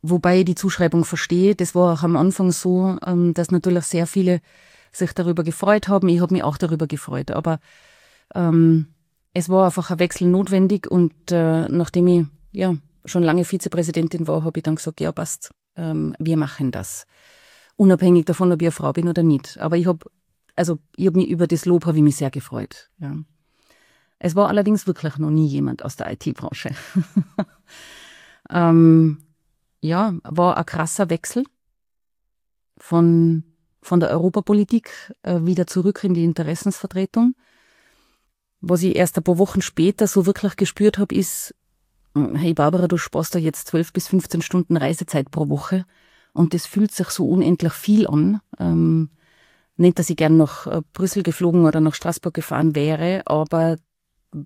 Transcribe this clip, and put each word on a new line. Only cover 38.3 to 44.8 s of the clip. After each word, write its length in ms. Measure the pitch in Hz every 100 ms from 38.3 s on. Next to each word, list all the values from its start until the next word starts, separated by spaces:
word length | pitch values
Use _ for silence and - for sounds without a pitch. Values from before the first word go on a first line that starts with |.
| _ _ _
Was 220 | 175 175
ich 140 | 180 -
erst 200 | 175 -
ein 60 |
paar 140 | 165 175
Wochen 240 | 196 202
später 440 | - - 170 208 208
so 200 | - 180
wirklich 300 | 196 202 -
gespürt 420 | 196 - 208 208
hab, 120 | 202
ist, 440 | - 185 - - - _ _ _ _ _
"Hey 400 | 143 143 147 170
Barbara, 320 | 160 147 175 175
du 120 | 175
sparst 360 | - 151 160
da 40 | 180
jetzt 300 | 160 - -
zwölf 240 | 170 170
bis 160 | - -
fünfzehn 340 | 190 - 170
Stunden 340 | - 185 170
Reisezeit 540 | 165